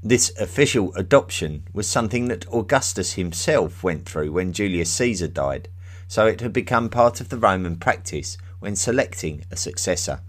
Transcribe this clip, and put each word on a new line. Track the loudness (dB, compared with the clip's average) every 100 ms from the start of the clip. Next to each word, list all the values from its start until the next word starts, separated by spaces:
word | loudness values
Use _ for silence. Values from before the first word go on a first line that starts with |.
This | 4 4 4 -2
official | -4 4 4 4 0
adoption | -2 4 4 4 -6 -4 -6 -8
was | -6 0
something | 0 0 0 -2
that | -4 -2
Augustus | -2 2 2 2 -4 -4
himself | -2 -4 -2 2 4 2 0
went | -2 -2
through | -4 -4 0
when | 0 -2
Julius | -2 0 0 -2
Caesar | 0 0 0 -4
died, | -2 -2 -4 -8 -16 -16 -16 -4
so | 4 4
it | 4
had | -2
become | -2 2 0 2
part | 6 6 4
of | -8
the | 2
Roman | 4 4 0 0
practice | 0 0 -4 -6 -8 -12 -14 -10
when | -6
selecting | -2 0 0 0 -4 -6 -8 -10
a |
successor. | -8 -6 -4 -2 -2 -2 -6